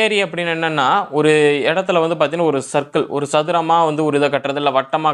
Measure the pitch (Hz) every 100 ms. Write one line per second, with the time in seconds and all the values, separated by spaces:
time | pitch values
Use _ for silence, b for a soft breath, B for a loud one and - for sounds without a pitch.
0 | 220 208 185 170 170 165 165 156 131 196
1 | 185 147 151 151 147 147 139 165 190 180
2 | 165 165 147 165 165 139 131 151 139 160
3 | - 135 143 151 156 170 165 170 160 151
4 | 156 143 147 135 139 139 143 131 131 156
5 | 156